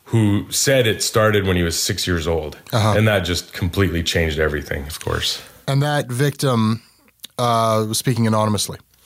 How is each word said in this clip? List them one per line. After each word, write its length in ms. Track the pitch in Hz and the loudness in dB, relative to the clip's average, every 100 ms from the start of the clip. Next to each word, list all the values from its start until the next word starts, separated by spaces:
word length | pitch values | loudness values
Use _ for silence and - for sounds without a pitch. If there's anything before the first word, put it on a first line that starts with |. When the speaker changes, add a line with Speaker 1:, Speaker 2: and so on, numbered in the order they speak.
| - | -2
Speaker 1:
who 460 | 113 104 101 92 | 2 4 2 0
said 360 | - - 135 120 | -2 2 4 2
it 160 | 92 | 0
started 420 | - 113 107 104 95 | 0 2 4 4 2
when 100 | 90 | 2
he 60 | |
was 180 | 85 82 | 0 0
six 260 | - 95 - | -2 -2 -2
years 200 | 87 78 | -2 0
old. 300 | 82 76 - - | -2 -4 -12 -4
Speaker 2:
Uh-huh. 220 | 120 107 101 | 0 2 4
Speaker 1:
And 100 | 110 | 4
that 120 | 101 | 2
just 340 | 87 85 - | 0 -4 -6
completely 480 | - 92 98 95 85 | -6 -4 0 0 0
changed 380 | 80 87 82 76 | -2 0 0 0
everything, 460 | 78 73 69 76 71 | -2 -2 -6 -8 -8
of 120 | - | -10
course. 400 | - 50 - - - - - | -6 -4 -4 -6 -12 -14 -4
Speaker 2:
And 160 | 139 | 0
that 240 | 147 147 123 | 0 -2 -2
victim, 760 | 123 143 - 139 120 110 110 _ _ _ _ - - | 0 -2 0 0 2 0 -2 _ _ _ _ -16 -4
uh, 480 | 120 117 113 110 110 | 0 2 2 2 0
was 120 | 113 | -2
speaking 260 | - 117 113 | -2 0 2
anonymously. 540 | 110 107 104 - - _ _ | 2 2 0 -4 -10 _ _